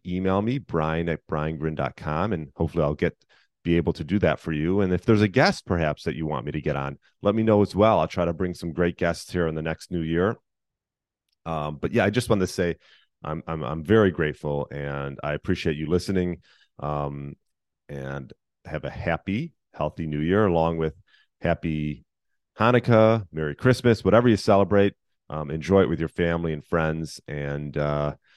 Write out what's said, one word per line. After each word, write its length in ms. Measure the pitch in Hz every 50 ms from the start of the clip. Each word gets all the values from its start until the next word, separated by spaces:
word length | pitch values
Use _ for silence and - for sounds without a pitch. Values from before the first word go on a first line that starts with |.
| - 90
email 360 | 90 92 92 92 95 98 101
me, 160 | 113 127 143
brian 500 | - - - 82 78 80 80 82 85 85
at 160 | 80 76 _ -
brian 300 | - 76 76 78 80 73
grin 160 | 76 80 78
dot 220 | 73 69 65 -
com, 380 | - - 78 76 78 92 110 101
and 160 | 80 78 69 -
hopefully 280 | - 85 76 - 85 78
I'll 100 | 73 73
get, 240 | - - 80 - _ _ _ _ _ _ _ _ _ -
be 140 | - 85 85
able 160 | 78 85 82
to 100 | - 80
do 160 | 73 90 104
that 200 | 87 82 76 -
for 120 | - 85
you. 300 | 78 73 76 85 95 101
And 120 | 101 92 90
if 120 | 85 -
there's 180 | - 113 104 107
a 40 | 104
guest 380 | 87 127 147 196 190 - -
perhaps 380 | - 98 85 82 76 76 - -
that 120 | 87 76
you 120 | 73 80 76
want 180 | 76 65 60
me 60 | 71
to 100 | 71 78
get 140 | 69 78 71
on, 240 | 69 69 69 71 - _ _ _ _ -
let 100 | 101 104
me 80 | 113
know 220 | 110 110 107 104 104
as 100 | 92 -
well. 260 | 92 104 110 110 87
I'll 80 | 80 85
try 180 | - 92 87
to 80 | 85 85
bring 200 | 78 92 90 87
some 180 | - - 85
great 240 | 80 - 87 87 85
guests 360 | - 90 85 85 - - -
here 160 | - 90 85 80
in 80 | 80
the 80 | 78 78
next 260 | 80 80 - - -
new 120 | 90 87
year. 360 | 80 80 82 85 92 104 117 - _ _ _ _ _ _ _ _ _ _ _ _ _ _ _ _ _ _ _ _ - 82
Um, 300 | 82 78 76 76 76 71
but 160 | - 82 -
yeah, 120 | 117 98
I 60 | 101
just 180 | 104 123 117 -
wanted 160 | 113 101 92
to 80 | 90 -
say 220 | - 90 87 80 - _ _ _ _ _ _ _ _ -
I'm, 180 | - 78 80 - -
I'm, 160 | 82 78 73
I'm 200 | 60 76 80 76
very 280 | 76 107 113 107 95
grateful 560 | 82 - 80 76 73 - - 76 71 71 71 -
and 500 | 71 71 71 71 69 71 69 69 69 - -
I 100 | 73 73
appreciate 440 | 73 - - 92 85 - 85 78 73
you 100 | 78 76
listening. 540 | 85 87 - - 98 92 90 90 87 87 _ _ _ _ _ _ _ -
Um, 600 | - 73 76 73 73 71 71 71 71 71 71 - _ _ _ _ _ _ _ _ _ -
and 460 | 73 69 67 67 69 69 67 - - _ _ _ _ _ -
have 180 | - 78 76 67
a 60 | 69
happy, 640 | - - - 85 82 80 - - 95 113 160 165 - _ _ _ _
healthy 320 | - 76 76 - - 85 78
new 140 | 76 73
year, 260 | 76 82 92 104 110 98
along 300 | 87 82 82 82 85 82
with 180 | 80 78 - - _ _ _ _ _ _ _ _
happy 640 | - 87 82 - - 82 78 76 76 76 73 67 - _ _ _ _ _ _ _ _ _ _ -
Hanukkah, 720 | 110 117 123 120 - - 117 110 110 110 113 113 104 -
Merry 220 | - 78 78 76 71
Christmas, 500 | - - 127 127 - - 120 113 - -
whatever 240 | - 95 113 123 123
you 100 | 110 98
celebrate. 580 | - - 104 98 101 87 104 101 101 101 - _ _ _ _ _ _ -
Um, 220 | 76 78 78 71
enjoy 320 | 76 80 73 80 98 98 92
it 60 | -
with 100 | 82 73
your 100 | 82 80
family 420 | - - 85 85 85 85 85 82
and 140 | 78 73 -
friends. 560 | _ - 85 80 80 78 82 80 73 - - - -
And, 500 | 73 73 71 71 71 73 73 73 69 78
uh, 380 | 73 73 73 73 73 73 73 - _ _ _